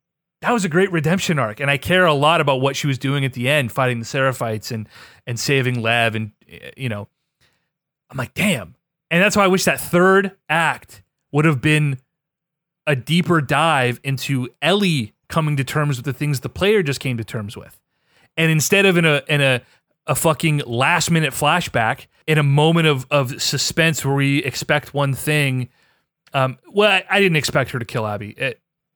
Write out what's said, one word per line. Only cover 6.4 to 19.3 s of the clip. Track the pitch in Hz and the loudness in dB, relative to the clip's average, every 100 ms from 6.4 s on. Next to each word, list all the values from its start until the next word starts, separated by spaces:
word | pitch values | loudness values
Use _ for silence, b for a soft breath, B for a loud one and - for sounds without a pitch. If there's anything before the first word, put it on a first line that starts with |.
| _ | _
eh, | 85 - - | -20 -20 -10
you | 131 | -8
know, | 101 101 _ _ _ _ _ _ _ _ _ _ | -8 -12 _ _ _ _ _ _ _ _ _ _
I'm | 135 | -10
like, | 117 | -10
"Damn." | - 202 139 87 _ _ _ _ | -2 -2 -2 -6 _ _ _ _
And | 170 | 2
that's | 202 208 | 4 4
why | |
I | 196 | 2
wish | 185 180 | 2 2
that | 139 | -2
third | - 175 185 190 196 - - | 0 4 6 4 2 -8 -4
act | 156 160 123 - - _ _ _ | 0 0 -2 -10 -20 _ _ _
would | 143 160 | 2 2
have | 135 | 2
been | 156 156 147 131 _ _ _ _ _ _ _ _ - | 2 2 0 -4 _ _ _ _ _ _ _ _ -4
a | 135 | -4
deeper | - 170 170 165 | 0 0 2 0
dive | 131 143 165 143 123 120 | 0 0 2 2 0 -2
into | 135 135 - 135 123 - | -6 -6 -4 -4 -4 -4
Ellie | 147 202 196 151 104 _ _ | 0 2 2 0 -4 _ _
coming | 165 156 143 | -2 -2 -2
to | |
terms | 131 156 147 123 | -2 -2 -2 -4
with | 139 | -6
the | |
things | 127 147 135 | -6 -4 -4
the | 123 | -6
player | - 196 214 | -2 0 0
just | 151 131 | 0 -4
came | 135 117 | -6 -6
to | |
terms | 110 113 104 - | -8 -10 -10 -14
with. | - _ _ _ _ _ _ - | -20 _ _ _ _ _ _ 0
And | 160 | 2
instead | 156 135 196 196 | 2 2 4 4
of | 175 | 4
in | |
a, | 165 143 | 2 0
in | - | 0